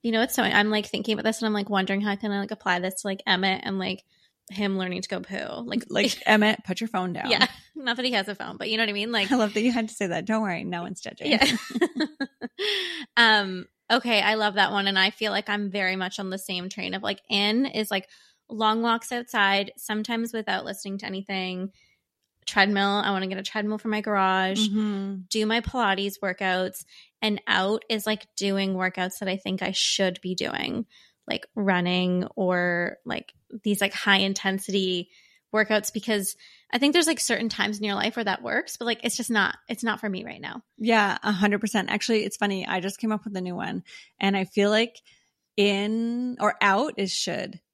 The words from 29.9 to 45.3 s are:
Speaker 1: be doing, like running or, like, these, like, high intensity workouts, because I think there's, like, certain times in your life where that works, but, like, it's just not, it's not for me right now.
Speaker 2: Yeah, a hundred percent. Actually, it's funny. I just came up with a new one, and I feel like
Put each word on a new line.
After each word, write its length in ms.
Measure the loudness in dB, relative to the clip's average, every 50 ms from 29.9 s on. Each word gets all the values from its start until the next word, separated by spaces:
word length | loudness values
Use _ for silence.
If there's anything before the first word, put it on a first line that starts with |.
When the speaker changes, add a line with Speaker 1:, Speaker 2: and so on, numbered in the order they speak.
| 2 2 2 0 0 -2
Speaker 1:
be 120 | -6 -6 -4
doing, 520 | -2 -2 -4 -2 -2 -4 -2 -4 -4 -6 _ _ -20 -20 _ _ _ _
like 200 | -4 -4 -4 -4 _ _
running 680 | -2 0 2 2 2 2 2 2 2 2 2 2 0 0 -2 -2
or, 600 | -2 0 0 2 2 2 2 0 0 -2 -2 -4 _ _
like, 300 | -8 -8 -8 -8 -12 -20 _ _ _ -16 -6 _
these, 160 | 0 0 2
like, 100 | 0 -2
high 260 | -2 -2 2 4 4 4
intensity 920 | 4 2 0 0 -2 -2 -2 -2 -4 -2 -2 0 0 0 -2 -2 -4 _ _ -20 _ _ _ _ _ _
workouts, 400 | 0 0 2 4 2 0 0 0
because 440 | -6 -6 -2 -2 -2 0 -2 -4 -8 _ -16 -20 -20 _ _ _
I 60 | -2 2
think 160 | 2 4 6
there's, 120 | 6 4
like, 140 | 4 2 0
certain 300 | 0 0 0 0 0 -2
times 280 | 0 0 0 0 0 -2
in 60 | -2
your 100 | -2 0
life 200 | 0 0 0 0
where 80 | 0 -2
that 180 | -2 -2 -2
works, 360 | -2 -2 -2 -2 -2 -4 -8 -6
but, 80 | -4
like, 140 | -4 -4 -2 -2
it's 120 | -4 -2
just 140 | -2 -4 0
not, 280 | 2 2 2 2 0 -4 _ -10
it's 160 | -8 -4 -2
not 160 | -2 -2 -2
for 80 | -4 -4
me 160 | -4 -4 -6
right 160 | -10 -12 -10
now. 220 | -10 -10 -10 -12 _ _ _ -4
Speaker 2:
Yeah, 400 | 2 4 4 4 4 4 0 -2
a 100 | 0 -2
hundred 280 | 0 2 2 2 2 2
percent. 300 | 0 0 0 0 0 0
Actually, 340 | -2 -2 0 2 2 2 2
it's 120 | 0 -2 -2
funny. 280 | -2 0 0 -2 -2
I 140 | -2 -2 -2
just 180 | -2 -4 -6 -4
came 140 | -2 -2
up 120 | -2 -2 -4
with 100 | -6 -6
a 60 | -6
new 120 | -4 -4 -6
one, 260 | -6 -6 -6 -6 -8 -8 -10 -20 -20 -20 _ _ _
and 160 | 0 2 2 2
I 60 | 0
feel 260 | 0 2 2 4 4
like 320 | 4 4 2 0 _ -18 _ -20 -20 _ _ _